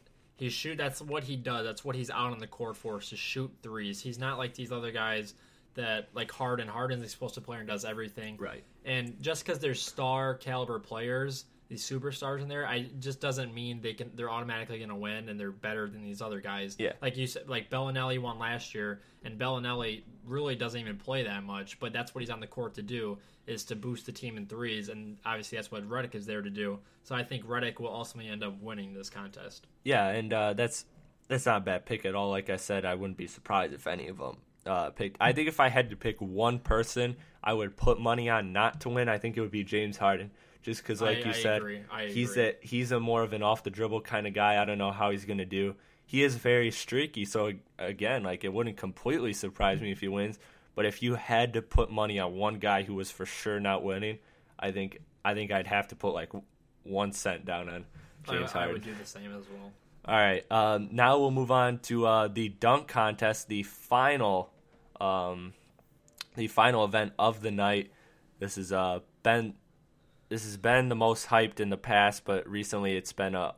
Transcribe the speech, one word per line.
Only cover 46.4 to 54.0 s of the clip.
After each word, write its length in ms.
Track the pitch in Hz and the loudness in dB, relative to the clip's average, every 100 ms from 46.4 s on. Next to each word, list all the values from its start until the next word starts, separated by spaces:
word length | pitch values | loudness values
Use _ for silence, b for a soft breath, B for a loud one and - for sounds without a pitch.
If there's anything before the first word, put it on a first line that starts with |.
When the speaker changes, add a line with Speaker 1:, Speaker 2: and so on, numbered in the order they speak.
| 123 123 117 | 4 4 4
Speaker 2:
streaky, 520 | - - 127 156 110 | 0 -2 0 0 -2
so, 280 | 101 110 104 98 - - | 0 2 0 -2 -10 -6
again, 460 | 90 101 104 127 | -6 0 0 2
like, 180 | 95 92 | 0 -2
it 100 | 98 | -2
wouldn't 240 | 104 117 104 | -2 -2 -4
completely 560 | 95 - 120 151 117 | -8 -4 0 0 0
surprise 480 | 101 98 - 98 98 | -2 -4 2 4 4
me 120 | 104 | 0
if 80 | 98 | -4
he 80 | 98 | -2
wins. 320 | 101 101 104 B B B | -2 -2 -6 B B B
But 100 | - | 0
if 180 | 107 - | 0 2
you 100 | 120 | 0
had 380 | 117 - 117 120 | 0 2 4 4
to 100 | 113 | 0
put 280 | - - 117 | 4 4 6
money 280 | 107 107 101 | 2 0 2
on 160 | 90 | 0
one 240 | 92 104 107 | 0 0 2
guy 240 | 104 98 | 4 4
who 120 | 98 | 2
was 180 | 98 95 | -4 -4
for 120 | - 92 | -6 -8
sure 340 | - 107 104 | -4 -2 0
not 240 | 101 98 | 2 2
winning, 340 | 98 95 | 0 -2